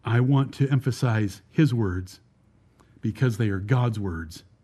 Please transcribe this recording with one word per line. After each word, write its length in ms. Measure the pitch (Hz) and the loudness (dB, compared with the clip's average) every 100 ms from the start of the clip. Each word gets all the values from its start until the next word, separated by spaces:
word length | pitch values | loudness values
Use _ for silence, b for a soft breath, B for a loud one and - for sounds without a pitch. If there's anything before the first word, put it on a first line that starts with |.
I 160 | - 117 | 2 2
want 340 | 127 139 135 | 4 2 2
to 140 | - 139 | 0 2
emphasize 720 | 139 131 117 127 110 104 - _ | 2 0 -2 0 0 0 -4 _
his 240 | - 151 | 2 2
words 460 | 120 104 90 92 - _ _ _ _ _ _ b b | 2 -2 -2 -6 -16 _ _ _ _ _ _ b b
because 360 | 113 110 127 107 | -8 0 -2 0
they 120 | 110 | -2
are 100 | 98 | -2
God's 400 | 104 131 123 107 | 0 0 0 -2
words 460 | 98 82 82 85 - _ | -6 -6 -10 -16 -20 _